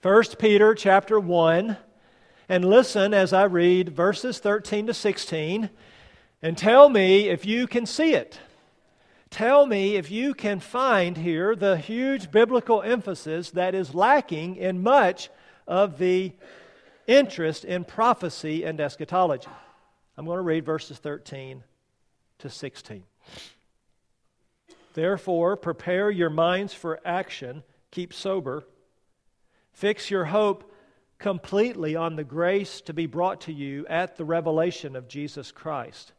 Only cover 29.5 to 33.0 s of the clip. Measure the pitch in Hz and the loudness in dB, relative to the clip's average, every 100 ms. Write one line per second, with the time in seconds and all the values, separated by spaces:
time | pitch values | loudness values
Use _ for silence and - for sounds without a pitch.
29.5 | _ _ _ 202 208 - 196 160 202 208 | _ _ _ -2 -2 -4 -4 0 0 0
30.5 | 196 - _ _ _ _ _ 208 185 - | -2 -8 _ _ _ _ _ -6 -6 -2
31.5 | 196 233 226 156 160 165 156 147 147 175 | 0 0 -2 -6 -4 -4 -6 -10 -4 -2
32.5 | 196 196 - - 160 | -2 -4 -14 -12 -8